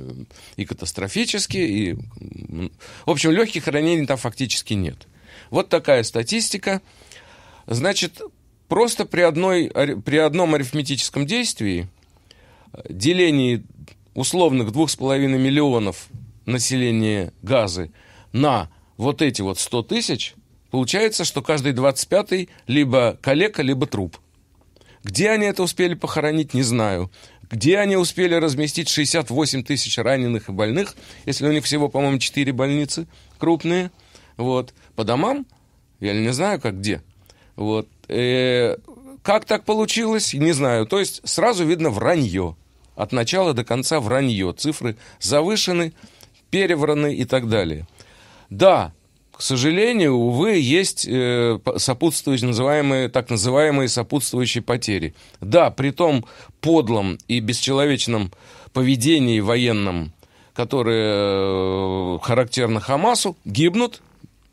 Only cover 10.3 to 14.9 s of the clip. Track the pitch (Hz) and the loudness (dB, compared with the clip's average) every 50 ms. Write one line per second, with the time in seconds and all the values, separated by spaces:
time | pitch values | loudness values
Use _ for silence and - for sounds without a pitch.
10.3 | 147 185 180 160 156 147 135 123 - 151 143 135 139 120 - - - 139 143 143 | 2 2 2 2 2 0 0 -2 -4 -4 -4 -4 -4 -4 -4 -4 -4 -4 -2 -2
11.3 | 214 247 240 - - - 110 98 90 87 87 92 - _ _ _ _ _ _ _ | -2 -2 -2 -4 -4 -4 -4 -2 -2 -4 -4 -8 -12 _ _ _ _ _ _ _
12.3 | _ _ _ - - - _ - - - - - 87 92 104 156 180 180 180 165 | _ _ _ -20 -20 -20 _ -20 -20 -18 -16 -14 -8 -2 0 2 2 4 4 4
13.3 | 147 139 127 123 120 104 - - - - - - - _ _ _ - 127 127 - | 4 2 2 2 0 -2 -6 -10 -20 -20 -20 -20 -20 _ _ _ -8 -6 -4 -2
14.3 | - 180 175 156 131 131 117 107 104 151 160 143 | 2 2 4 4 4 2 0 0 0 0 0 0